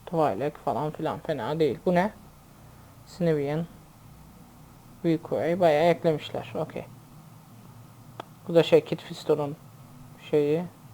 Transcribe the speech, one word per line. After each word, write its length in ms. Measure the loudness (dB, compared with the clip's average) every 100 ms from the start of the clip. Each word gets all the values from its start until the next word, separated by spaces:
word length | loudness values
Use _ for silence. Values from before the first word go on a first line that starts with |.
| -6
Twi'lek 500 | 0 0 0 -4 -6
falan 340 | -4 -4 -4
filan, 280 | -4 -6 -6
fena 400 | -6 -6 -4 0
değil. 200 | 0 0 0
Bu 80 |
ne? 180 | 2 0 -4 -20 -20 -20 -20 -20 -20 -20 -20 -20
Snevian, 600 | -4 0 0 0 -4 -6 -12 -20 -20 -20 -20 -20 -20 -20 -20 -20 -20 -20 -6
Weequay, 580 | -2 0 -2 -2 0 2
bayağı 240 | 4 6
eklemişler. 680 | 4 4 2 0 -4 -10 -8
Okey. 320 | -8 -8 -8 -12 -18 -20 -20 -20 -20 -20 -20 -20 -20 -20 -20 -20 -18 -18 -16 2
Bu 60 |
da 80 | 4
şey, 220 | 8 6
Kit 180 | 4 -6
Fisto'nun 540 | -8 -12 -2 0 0 -6 -14 -20 -20 -20 -20 -20 -2
şeyi, 340 | 0 2 0 -4 -12 -20